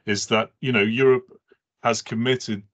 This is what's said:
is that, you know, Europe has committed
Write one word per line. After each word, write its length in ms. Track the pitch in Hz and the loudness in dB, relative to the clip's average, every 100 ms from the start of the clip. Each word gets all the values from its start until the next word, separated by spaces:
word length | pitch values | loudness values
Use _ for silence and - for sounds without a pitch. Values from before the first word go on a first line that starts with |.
| - | -6
is 200 | 101 - | -4 0
that, 240 | 110 110 _ | 0 -2 _
you 120 | 127 | -2
know, 100 | 117 | 0
Europe 580 | 107 117 131 127 - - _ _ _ _ | 0 4 4 4 0 -20 _ _ _ _
has 180 | 120 113 | -2 -2
committed 600 | - 113 123 127 - 101 104 | -4 -4 -2 -2 -4 -10 -10